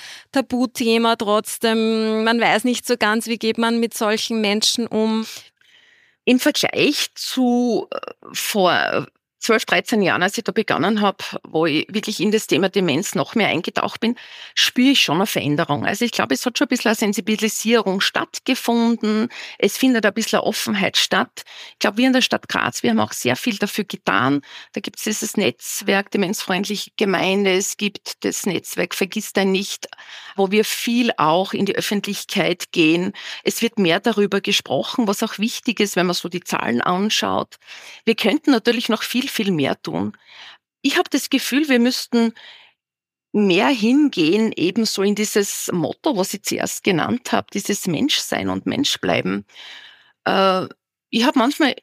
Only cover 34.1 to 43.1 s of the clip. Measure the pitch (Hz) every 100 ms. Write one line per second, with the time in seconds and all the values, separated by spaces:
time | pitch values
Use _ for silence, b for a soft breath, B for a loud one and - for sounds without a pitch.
34.1 | 208 202 196 202 - - - - - 208
35.1 | 202 220 - 233 - - 208 202 185 180
36.1 | 175 180 175 - - - 120 - 180 214
37.1 | - 98 95 - - B B B B B
38.1 | 226 208 302 - 240 240 233 - 214 -
39.1 | 240 277 - 202 160 135 - - 160 208
40.1 | - B B B B _ _ 277 359 -
41.1 | 285 - 262 - 262 302 247 240 - -
42.1 | 233 226 - B B B B _ _ _